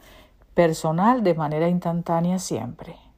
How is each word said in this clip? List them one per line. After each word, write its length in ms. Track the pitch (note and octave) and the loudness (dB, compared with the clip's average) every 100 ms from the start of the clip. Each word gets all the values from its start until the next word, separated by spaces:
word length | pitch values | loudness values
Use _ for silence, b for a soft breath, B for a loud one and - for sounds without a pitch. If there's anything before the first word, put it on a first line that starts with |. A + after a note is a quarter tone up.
| b b b b _ | b b b b _
personal 680 | - E3+ D#3+ D#3+ D#3+ G#3 B3+ | 2 2 2 -2 2 2 4
de 100 | G3 | 2
manera 360 | D#3+ D#3 D#3 E3+ | 0 -2 0 0
instantánea 720 | F3+ F3 E3+ E3+ E3 F3 F#3 | 0 -2 -4 -2 0 0 -2
siempre. 560 | - B2 A#2+ - - - - | -4 -6 -6 -10 -16 -20 -20